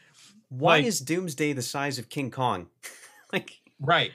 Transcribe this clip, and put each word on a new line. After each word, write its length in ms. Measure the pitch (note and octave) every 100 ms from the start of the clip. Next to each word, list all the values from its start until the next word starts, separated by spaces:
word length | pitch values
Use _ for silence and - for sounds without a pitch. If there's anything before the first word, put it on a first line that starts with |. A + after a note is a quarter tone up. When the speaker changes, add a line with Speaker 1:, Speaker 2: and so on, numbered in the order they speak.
| _ - - - _
Speaker 1:
Why 280 | B2+ D#3+ D#3+
Speaker 2:
Like 80 | F3+
Speaker 1:
is 140 | D#3
Doomsday 540 | C3 E3+ F#3 C#3+ D3+
the 80 | C3
size 360 | A#2+ C#3+ C#3+ B2+
of 100 | A2+
King 220 | D3+ C3
Kong? 380 | C3 B2+ G2 F2 _
<laughs> 160 | - - - - -
Like 280 | F#3+ - - _ -
Speaker 2:
Right. 320 | C#3+ E3 A#2